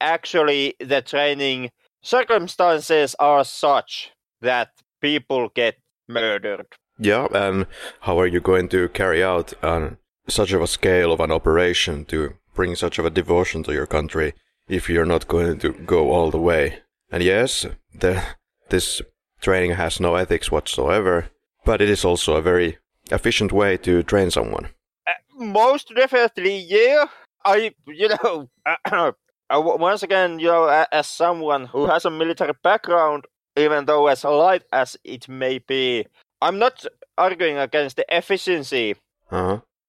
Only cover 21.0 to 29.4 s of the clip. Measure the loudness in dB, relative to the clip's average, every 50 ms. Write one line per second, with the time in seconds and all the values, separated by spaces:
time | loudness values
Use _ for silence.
21 | 2 2 0 0 -2 -4 -12 _ _ _ _ _ _ -2 0 2 2 2 2 2
22 | 2 0 0 0 0 0 0 2 2 2 2 2 2 0 -4 -8 _ _ _ _
23 | _ -6 -6 -2 -2 -2 0 0 -2 0 0 2 2 2 0 0 0 2 2 2
24 | 2 2 2 2 2 2 0 -2 -4 -4 -6 -8 -10 -12 -16 _ _ _ _ _
25 | _ -8 -8 -8 -10 _ _ -10 -8 -2 2 4 4 4 4 0 -4 -4 0 0
26 | 2 2 4 2 2 2 0 -2 -2 -2 -2 -2 -4 0 2 4 4 6 4 4
27 | 2 0 -4 -12 -20 _ _ _ 0 2 2 2 2 -2 -6 _ _ -18 -4 -2
28 | 0 0 0 0 0 -2 -2 -4 -8 -14 _ _ _ -4 -4 -4 -4 -2 0 0
29 | 0 0 -2 _ _ _ _ _